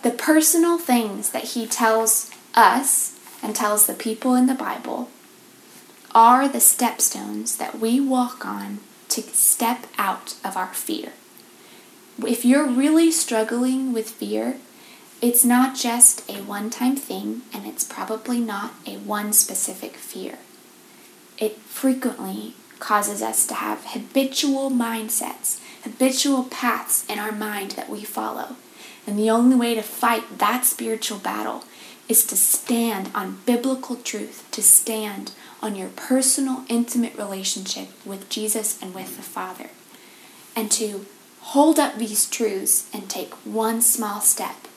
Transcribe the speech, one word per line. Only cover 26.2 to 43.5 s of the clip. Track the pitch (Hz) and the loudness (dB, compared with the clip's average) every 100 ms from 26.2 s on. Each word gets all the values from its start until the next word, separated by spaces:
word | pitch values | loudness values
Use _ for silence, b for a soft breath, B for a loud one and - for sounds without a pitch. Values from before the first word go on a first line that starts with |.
| 285 269 | 2 0
paths | 254 - 247 240 - - - | 0 -4 -2 -2 -2 -4 -2
in | 208 | -6
our | 214 | -4
mind | 214 214 208 196 | -4 -6 -6 -8
that | 208 - | -10 -10
we | 214 | -10
follow. | 214 - 220 - - 247 - B B B - | -10 -8 -6 -8 -10 -14 -20 B B B -6
And | 208 | 0
the | 220 | 4
only | 226 240 254 | 6 6 6
way | 233 | 4
to | 226 | -2
fight | 214 - 240 226 - - | -4 -2 0 0 -4 -2
that | 202 247 | 0 2
spiritual | - - 226 220 - 202 | 0 -2 -4 -4 -4 -6
battle | 190 208 - - - B B B - | -6 -6 -6 -8 -12 B B B 0
is | 233 - | 2 2
to | - | 2
stand | - - - 233 233 202 196 | 2 0 0 0 0 -2 -4
on | 208 190 196 - | -6 -6 -4 0
biblical | 240 262 262 - 247 | 2 0 -4 -6 -8
truth, | - 208 208 - - | -8 -8 -10 -14 -14
to | - | 0
stand | 202 - - 220 214 202 196 B B B | 4 4 4 -4 -6 -8 -14 B B B
on | 220 196 | -8 -6
your | 185 | -10
personal, | - - 262 262 - 269 254 - | -12 0 2 4 2 0 -4 -2
intimate | 233 240 247 226 - | 0 0 0 -2 -4
relationship | 202 190 190 196 190 196 190 - | -8 -6 -4 -6 -6 -8 -10 -14
with | 196 196 - | -12 -12 -8
Jesus | - 220 220 214 - | -6 -2 -2 -4 -6
and | 190 | -10
with | 185 190 202 | -12 -12 -14
the | |
Father, | 190 - 185 180 - - - B B B B B B 226 | -12 -10 -10 -12 -18 -20 -20 B B B B B B -6
and | 208 | -2
to | - 214 196 - - - - | 0 0 -6 -12 -20 -20 -20
hold | - 277 302 311 | 0 6 6 6
up | 277 214 | 2 -2
these | 226 208 - | -4 -2 -2
truths | - 220 190 - - - | 0 -2 0 0 0 -2
and | 208 190 | -12 -10
take | 190 165 - | -10 -10 -12
one | 208 | -6